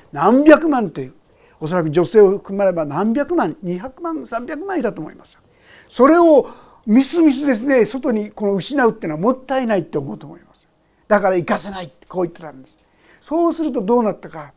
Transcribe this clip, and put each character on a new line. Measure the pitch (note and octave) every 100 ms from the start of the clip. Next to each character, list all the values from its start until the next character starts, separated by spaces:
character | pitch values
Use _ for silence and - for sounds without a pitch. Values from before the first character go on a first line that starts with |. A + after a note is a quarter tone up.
| _
何 | C#3+ F3+ B3+
百 | D4+ D4 D#4+
万 | C4 G3
っ |
て | -
い | C3+
う、 | - _ _ _ _
お | D#3
そ | F3+
ら |
く | D#3+
女 | D3+
性 | E3+ A3
を | G3
含 | G3 - G3
ま |
れ | G3
ば | E3+
何 | D3+ C#3+ G#3
百 | A#3 C#4+
万、 | E4+ F#3+ -
二 | F3+ F3+
百 | B3+ -
万、 | E4+ D#4 A#3+
三 | A#3
百 | B3 D4+
万 | G4 F4+
い |
た | A3
と | F#3
思 | D3+
い |
ま | -
す。 | - _ _ _ _ - _
そ | - C4
れ | E4+
を | E4+ C#4+ - - - _ -
み | A3
す | C#4 E4+
み | D#4+
す | B3+ C#4+
で |
す | A3 C4+
ね、 | C4 G#3
外 | C4 C#4+
に | A3 G#3
こ | - G#3
の | G3
失 | - C#4
う | A#3
っ |
て | A3 F3
い |
う |
の |
は | D3+
も | G#3
っ | B3+
た | - C4
い | A#3+
な | G3+
い |
っ |
て | D#3 D3
思 | C#3
う | -
と | D3
思 | E3+
い |
ま | _
す。 | _ _ _ _ _ -
だ | G3+
か | F#3+
ら | F#3
行 | -
か | G3
せ | F#3+
な | F#3+
い |
っ | E3
て | _ _
こ | F3
う |
言 | F3
っ |
て | -
た | D#3+
ん | C3
で | C3
す。 | _ _ _ _ _
そ | - D#4+ E4+
う |
す | E4
る | D#4
と | B3
ど | F#3+ A#3+
う |
な | G#3+
っ | -
た | -
か。 | D#3+ C#3+